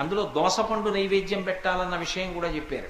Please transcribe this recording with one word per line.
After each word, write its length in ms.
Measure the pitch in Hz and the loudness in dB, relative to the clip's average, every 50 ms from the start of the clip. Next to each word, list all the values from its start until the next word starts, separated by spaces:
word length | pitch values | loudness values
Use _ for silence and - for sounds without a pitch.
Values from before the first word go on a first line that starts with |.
అందులో 220 | 139 165 190 208 202 | -2 -2 0 0 -2
దోసపండు 680 | 151 127 147 160 185 185 - 220 220 220 214 208 214 | 0 2 2 4 4 4 2 2 2 0 0 0 2
నైవేద్యం 520 | 196 196 196 196 196 196 190 190 202 190 185 | 2 2 2 2 2 2 2 2 0 -2 0
పెట్టాలన్న 540 | 190 185 - - 185 185 180 185 180 175 | -2 -2 0 0 0 0 0 0 0 -2
విషయం 360 | 170 170 160 - 190 185 185 175 | -2 -2 -2 -2 -2 -4 -4 -4
కూడా 160 | 170 170 165 | -2 -2 -2
చెప్పారు. 400 | 156 151 151 - 143 117 92 - | -2 -4 -4 -4 -6 -6 -6 -8